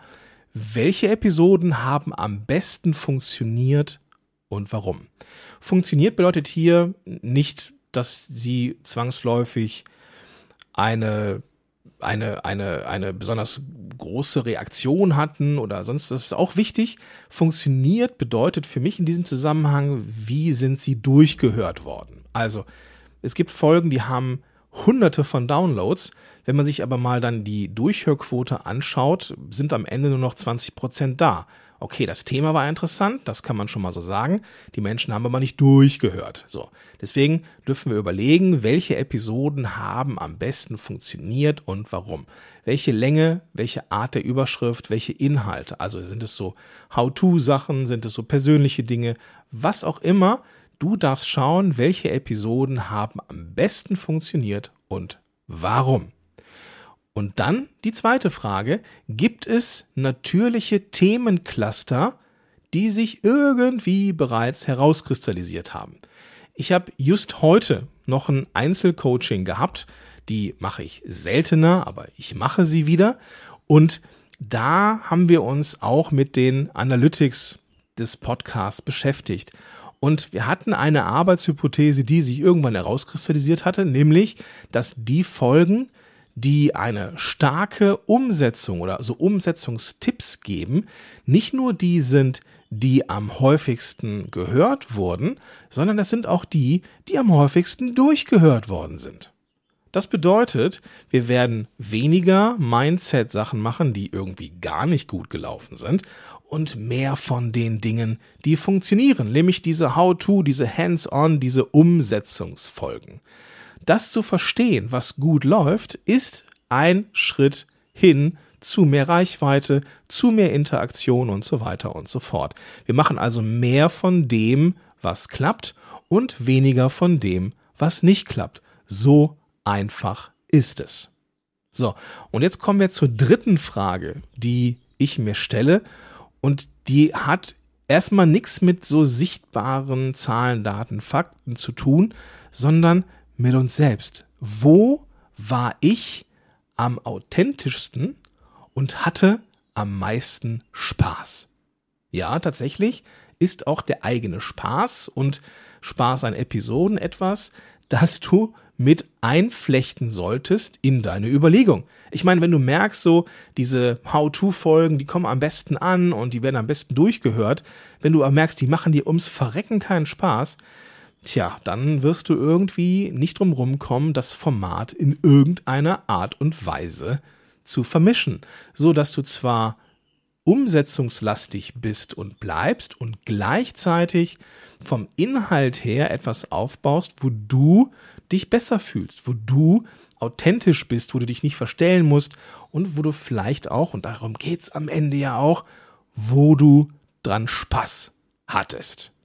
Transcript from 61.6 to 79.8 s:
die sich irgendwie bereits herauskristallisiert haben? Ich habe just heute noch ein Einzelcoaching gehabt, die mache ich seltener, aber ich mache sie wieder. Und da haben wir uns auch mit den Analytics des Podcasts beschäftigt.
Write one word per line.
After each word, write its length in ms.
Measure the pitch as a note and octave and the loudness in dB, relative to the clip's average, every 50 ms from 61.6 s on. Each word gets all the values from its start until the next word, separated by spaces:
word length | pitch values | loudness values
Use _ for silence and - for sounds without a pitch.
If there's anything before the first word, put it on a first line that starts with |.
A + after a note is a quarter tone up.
| G#2 G#2+ A2 - - - C3 B2 E3+ B3 - _ _ _ _ _ _ _ _ _ _ - - | -4 -2 -2 -4 -4 -2 -2 0 0 -2 -4 _ _ _ _ _ _ _ _ _ _ -6 -2
die 160 | E3 G#3 A3 | 0 0 0
sich 320 | G3+ A3 A3+ A3 - - - | 0 0 -2 -2 -4 0 2
irgendwie 920 | G3+ B3+ C#4+ C#4+ C#4 C4+ B3 B3 B3+ B3+ A3+ - F3 F#3 G3 G3 G3 F3 | 2 4 4 4 4 4 4 2 2 0 0 -2 0 0 2 2 0 0
bereits 540 | D#3 C#3+ A#2+ A#2 A2+ A#2 B2+ - - - | 0 -2 0 0 0 0 -2 -2 -4 -4
herauskristallisiert 1080 | - C3 B2 C#3 D3+ D#3 - - - - - - - G2 F2+ F2 F2 F2 F2 - - - | -4 0 2 4 4 4 2 0 -4 -4 -4 -4 -4 -4 -6 -6 -8 -10 -10 -10 -10 -14
haben? 240 | - - - - _ - _ _ _ - - - - - _ _ | -14 -14 -16 -18 _ -20 _ _ _ -20 -20 -20 -20 -20 _ _
Ich 180 | - - - F3+ | -10 -2 0 0
habe 180 | F3+ F3+ - - | 0 0 -2 -8
just 440 | - - C#3+ G3 G#3 - - - - | -2 2 2 2 2 2 -4 -4 2
heute 460 | - D#3 F3 A3+ - - C3+ F#2 B2+ - _ _ - | 4 6 6 6 4 2 -2 -4 -4 -12 _ _ -6
noch 240 | - B2+ C#3 - - | -2 -2 -2 0 0
ein 200 | C#3+ C3+ C3+ _ - | -2 -2 -2 _ -4
Einzelcoaching 920 | F2+ A#2+ D#3 F#3+ - - F3+ E3 - - C3+ B2 B2 - - A2+ F#2+ F#2 | -2 0 0 0 2 0 0 0 0 -2 0 0 0 -2 -2 -4 -4 -4
gehabt, 420 | F#2 F2 G2 C#3 F3+ - - - _ - - - - - - - - | -4 -4 -4 -4 -4 -4 -8 -18 _ -20 -20 -20 -20 -20 -20 -10 -6
die 280 | A2 G#2+ G#2 F2+ - - | -6 -4 -4 -6 -8 -8
mache 240 | - G2 - - - | -10 -10 -8 -8 -14
ich 200 | - - - - | -14 -16 -18 -16
seltener, 800 | - - C#2+ D2 E2+ G#2 D3 D#3+ - E3+ D#3 D#3+ E3 F3+ F#3 - | -12 -12 -10 -6 -2 0 0 2 2 4 4 6 6 4 4 0
aber 220 | - - - - - _ | -4 -10 -14 -16 -18 _
ich 180 | - - - - | -16 -14 -12 -8
mache 300 | - A2+ C3 - - F3+ | -4 -4 -4 2 2 2
sie 240 | D#3 D#3 E3 D3+ D3+ | 2 2 0 2 2
wieder. 320 | E3+ E3 G3 A3+ C4 - - - - - - - - - _ - | 4 4 4 2 2 -2 -10 -20 -20 -20 -20 -20 -20 -16 _ 4
Und 320 | D3+ D3+ D#3 E3 - - _ _ _ _ _ _ - - | 6 8 8 6 4 -2 _ _ _ _ _ _ -20 -18
da 580 | - G#2+ A#2+ A2+ A#2 C#3 E3 F#3 G3+ G#3+ A3 A3 - | -14 -8 -4 -2 0 2 2 4 2 2 0 -2 -4
haben 240 | - E3+ F3 F3+ E3+ | -2 2 2 6 6
wir 160 | E3+ D#3+ G2 | 6 4 4
uns 380 | A#2+ C3+ C#3+ D3+ - - - - | 0 -2 -2 -2 -2 -4 -4 -2
auch 280 | G#2+ B2 D3+ E3 - | 0 2 2 2 2
mit 240 | D3 C3+ C#3 C#3 - | 2 0 0 2 2
den 400 | C3 B2+ C3 B2+ C3+ D3 - - | 2 2 2 2 0 -2 -4 -6
Analytics 840 | - A#2 C3 C3 B2 C3 D#3 - - D#3 B2+ - - - - - - _ _ _ _ _ _ _ | -4 -2 0 2 4 4 4 4 4 0 2 2 -2 -4 -4 -8 -10 _ _ _ _ _ _ _
des 200 | - A#2 A2 - | -8 -6 -6 -6
Podcasts 640 | - - A#2 B2 - - - - A#2 F#2+ G2+ - - - | -6 -6 -8 -8 -8 -8 -10 -6 -6 -4 -2 -4 -4 -4
beschäftigt. 720 | - C3 - - C#3 C#3 - - - G2 - - - _ - - - - - | -4 -8 -2 -2 -2 -2 -2 -4 -6 -6 -6 -8 -14 _ -20 -20 -20 -20 -20